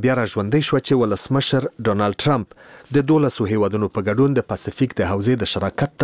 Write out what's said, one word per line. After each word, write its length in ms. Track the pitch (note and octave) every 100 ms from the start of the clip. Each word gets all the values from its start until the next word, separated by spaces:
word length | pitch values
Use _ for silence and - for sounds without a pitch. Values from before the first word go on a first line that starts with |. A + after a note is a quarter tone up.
بیا 100 | A#2+ B2+
را 60 | A2
ژوندۍ 300 | - G2+ D3 C#3+
شوه 120 | C#3 -
چې 60 | C3
ولسمشر 640 | A2+ G2+ - C3+ - C3+ C3 - A2+
ډونالډ 300 | G#2 G#2 G2+
ټرمپ 240 | D3 C#3 G2+ - - - - C#3
د 80 | C#3
دولسو 380 | D#3 C#3+ - G#2
هیوادونو 400 | G#2+ G2+ G#2 G2+ -
په 100 | G2
ګډون 300 | G#2+ C#3 C3
د 80 | -
پاسفیک 420 | G2+ - - C3 -
د 100 | F2+
حوزې 320 | G2+ G#2 B2
د 80 | G2+
شراکت 460 | G2+ F#2+ - C#3+ -